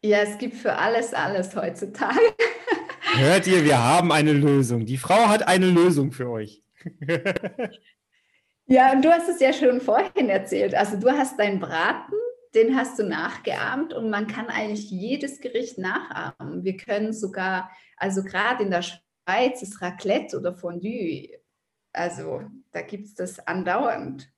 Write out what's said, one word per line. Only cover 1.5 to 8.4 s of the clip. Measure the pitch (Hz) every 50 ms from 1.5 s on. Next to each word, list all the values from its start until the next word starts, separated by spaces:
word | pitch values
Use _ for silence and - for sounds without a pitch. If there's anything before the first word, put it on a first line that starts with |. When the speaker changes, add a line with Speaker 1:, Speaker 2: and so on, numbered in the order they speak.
| -
Speaker 1:
heutzutage. | 208 - - - - - - - - 330 - 254 330
<laughs> | 453 453 - - 466 453 - - - 494 415 - - - - - - - 349
Speaker 2:
Hört | 120 135 143 180 190 -
ihr, | 180 185 180 151
wir | 151 139 127
haben | 117 123 151 175 175 170
eine | 151 156 147 151 151
Lösung. | 143 143 147 143 139 135 117 120 117 113
Die | 110 131
Frau | 131 - - 180 214 233 208
hat | 208 220 -
eine | - 185 190 185 185
Lösung | 180 170 170 180 165 143 139 131
für | 127 - 127 123
euch. | 117 110 107 104 - _ _ _ _
<laughs> | _ - 170 - _ 147 135 170 170 170 196 180 - - 185 - - 247 - - - _ _ _ _ _ _ _ _ _ _ _ _